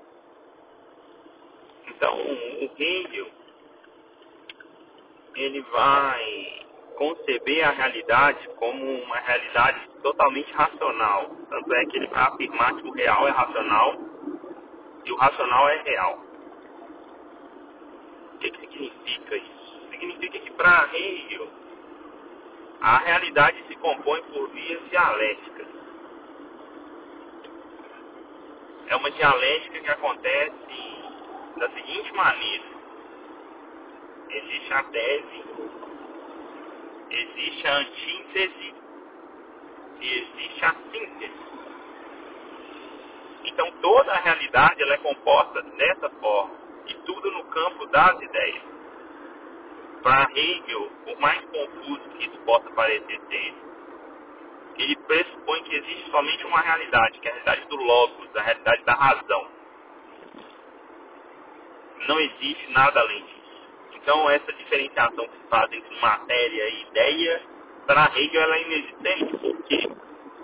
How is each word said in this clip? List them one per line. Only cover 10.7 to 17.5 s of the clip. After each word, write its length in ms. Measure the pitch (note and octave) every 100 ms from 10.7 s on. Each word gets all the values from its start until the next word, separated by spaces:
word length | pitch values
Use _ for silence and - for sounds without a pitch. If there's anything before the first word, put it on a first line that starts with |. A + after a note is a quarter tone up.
| D3+ D3 A2+ G#2+ G2 F2+ - -
Tanto 240 | A#2 -
é 100 | B2
que 140 | A2 C3+
ele 80 | C#3
vai 160 | B2+
afirmar 520 | C3 - B2+ - B2 -
que 120 | -
o 40 |
real 360 | B2+ B2 A2 C#3
é 20 |
racional 680 | C3 A#2 A2+ G2+ G#2 C3 - - - - - - - - - - -
e 80 | -
o 40 | -
racional 520 | C#3 D3 B2 B2+ C#3+
é 140 | D3+
real. 360 | D3 G#2+ F2+ D#2+ - - - - - - - - - - - - -